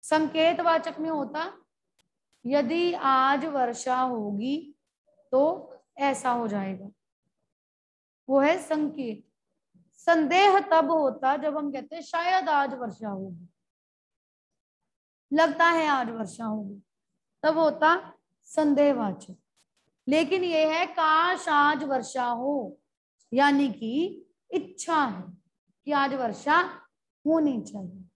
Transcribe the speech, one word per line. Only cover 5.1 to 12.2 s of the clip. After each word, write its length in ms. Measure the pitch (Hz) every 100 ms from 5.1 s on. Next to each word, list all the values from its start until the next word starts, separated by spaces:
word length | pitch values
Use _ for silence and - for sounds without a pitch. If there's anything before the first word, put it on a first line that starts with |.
| _ _
तो 420 | 254 294 370 - - _ -
ऐसा 340 | 277 269 262
हो 160 | 240 226
जाएगा", 440 | 202 196 190 202 _ _ _ _ _ _ _ _ _ _ _ _ _ -
वो 100 | 269
है 240 | 285 359
संकेत। 640 | - 311 302 294 247 208 _ _ _ _ _ _ _
संदेह 680 | _ - 330 302 349 403 392
तब 320 | 392 320 320
होता 460 | 320 277 - 262 294
जब 200 | 302 302
हम 140 | 294
कहते 240 | 269 240 330
हैं, 80 |
"शायद 460 | 311 330